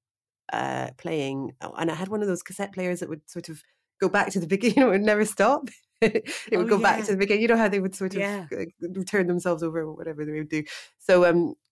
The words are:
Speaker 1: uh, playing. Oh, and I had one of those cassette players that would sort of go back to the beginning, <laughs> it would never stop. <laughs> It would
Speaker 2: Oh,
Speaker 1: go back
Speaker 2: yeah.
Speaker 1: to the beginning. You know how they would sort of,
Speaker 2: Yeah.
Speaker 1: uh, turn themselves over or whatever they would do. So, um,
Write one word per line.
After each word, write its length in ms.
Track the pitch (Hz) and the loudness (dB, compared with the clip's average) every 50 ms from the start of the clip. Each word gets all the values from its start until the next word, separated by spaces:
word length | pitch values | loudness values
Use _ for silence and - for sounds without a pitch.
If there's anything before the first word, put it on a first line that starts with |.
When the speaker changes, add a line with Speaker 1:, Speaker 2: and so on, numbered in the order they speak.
| _ _ _ _ _ _ _ _ _ - - | _ _ _ _ _ _ _ _ _ -6 -4
Speaker 1:
uh, 380 | - 131 135 131 131 127 127 131 | -4 -2 -2 -4 -4 -6 -8 -10
playing. 540 | _ - 170 165 151 139 135 135 135 135 110 131 - | _ -8 -6 -4 -4 -4 -4 -4 -6 -8 -8 -10 -12
Oh, 120 | - - - | -14 -12 -6
and 140 | - 131 165 | -4 -4 -4
I 40 | 156 | -2
had 120 | - 185 | -4 -6
one 140 | 196 214 214 | -6 -4 -4
of 60 | 208 202 | -2 -2
those 120 | 180 175 - | -4 -4 -6
cassette 300 | - 185 - 202 202 196 | -12 -10 -8 -8 -8 -6
players 280 | 185 185 180 180 175 | -6 -4 -4 -4 -4
that 80 | 175 - | -6 -10
would 200 | 160 151 _ - | -10 -12 _ -14
sort 200 | - 175 165 - | -14 -14 -12 -14
of 120 | 156 - - _ _ _ _ _ _ - | -16 -18 -20 _ _ _ _ _ _ -2
go 100 | 202 180 | -2 2
back 220 | - 202 - - | 2 2 0 2
to 80 | - 202 | -2 -4
the 80 | 170 | -2
beginning, 320 | 156 196 196 240 240 - 269 | 0 -2 2 2 2 4 6
<laughs> 80 | 262 | 6
it 20 | 233 | 6
would 120 | 185 196 | 4 4
never 240 | 208 214 214 208 214 | 4 2 2 2 2
stop. 440 | 214 - - 196 226 277 302 294 - - | 0 2 2 4 4 4 2 -2 -8 -16
<laughs> 60 | _ _ _ _ - 226 | _ _ _ _ 2 2
It 540 | 220 220 220 - - - - - - 226 | 2 2 0 -4 -4 -12 -10 -4 -2 0
would 80 | 180 180 | 0 2
Speaker 2:
Oh, 40 | 233 | 4
Speaker 1:
go 120 | 208 202 | 2 4
back 160 | 226 196 214 220 | 4 4 2 2
Speaker 2:
yeah. 60 | 214 | 0
Speaker 1:
to 60 | 214 | -2
the 60 | 196 | 0
beginning. 260 | 190 202 202 208 214 226 | 0 2 2 2 2 4
You 60 | 233 | 4
know 80 | 233 | 4
how 100 | 226 226 | 4 4
they 120 | 202 196 196 | 2 2 0
would 140 | 185 190 190 | -2 -2 -4
sort 220 | - 196 185 190 | -4 -6 -4 -4
of, 60 | 190 | -2
Speaker 2:
Yeah. 260 | 196 202 208 196 175 147 | -2 -2 -4 -6 -8 -10
Speaker 1:
uh, 520 | - - 185 170 _ - 175 170 185 190 180 | -8 -8 -8 -10 _ -12 -10 -8 -6 -8 -6
turn 220 | 185 - 202 180 | -2 0 0 2
themselves 340 | 175 180 175 - 180 170 156 | 2 0 0 0 -2 -2 -2
over 200 | 170 165 156 165 | -2 -4 -4 -4
or 120 | 156 156 156 | -6 -8 -10
whatever 320 | - - 165 156 147 151 | -10 -10 -10 -8 -8 -8
they 60 | 151 | -8
would 180 | 151 156 156 151 | -6 -8 -6 -4
do. 140 | 160 151 151 - - - - - _ | -4 -4 -4 -6 -12 -16 -18 -20 _
So, 280 | _ - - 185 180 175 | _ 2 4 6 8 8
um, 280 | 175 165 175 170 131 - _ _ _ | 6 6 4 2 0 -4 _ _ _